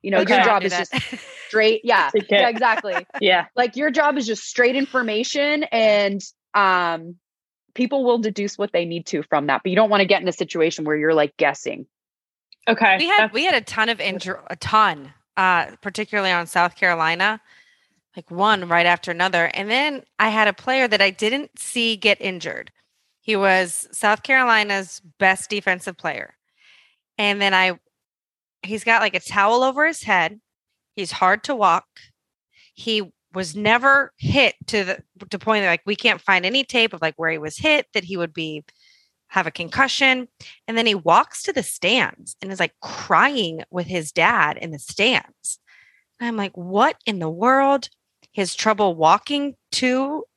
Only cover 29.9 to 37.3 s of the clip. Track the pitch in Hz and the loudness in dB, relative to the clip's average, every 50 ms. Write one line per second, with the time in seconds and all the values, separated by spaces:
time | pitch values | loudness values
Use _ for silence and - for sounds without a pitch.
29.9 | 320 - - 220 202 180 165 165 208 214 _ _ _ _ _ _ _ _ _ _ | 0 -4 0 2 2 2 2 0 -4 -10 _ _ _ _ _ _ _ _ _ _
30.9 | _ - 190 - - - 190 185 196 220 - - 285 233 208 180 165 180 _ _ | _ -10 -8 -8 -2 0 2 2 2 0 -2 -6 -2 2 2 2 2 2 _ _
31.9 | _ - - _ _ _ _ _ _ _ _ _ _ _ _ _ _ - - 226 | _ -20 -20 _ _ _ _ _ _ _ _ _ _ _ _ _ _ -10 -6 -4
32.9 | 220 214 196 170 _ _ _ _ - 185 190 165 151 202 208 214 226 240 254 269 | -2 -2 -4 -6 _ _ _ _ -8 -8 -8 -8 -8 -2 2 2 2 4 4 4
33.9 | 277 277 269 - _ _ - - - 277 254 196 - _ - - - 214 190 180 | 4 4 2 -2 _ _ -4 0 2 2 2 2 0 _ -12 -4 -4 -4 -2 -2
34.9 | 180 - - _ _ _ 202 - - 185 - 214 220 208 202 180 165 - _ 202 | -6 -8 -10 _ _ _ -14 -12 -12 -6 -2 0 0 2 2 0 0 0 _ -6
35.9 | 208 - - 233 202 170 _ - 190 180 180 185 233 269 269 - - 240 226 220 | -6 0 0 0 0 0 _ 0 2 2 2 0 -2 -2 -4 0 0 0 0 0
36.9 | 196 165 160 160 156 - 165 160 | -2 -4 -4 -4 -4 -4 -4 -4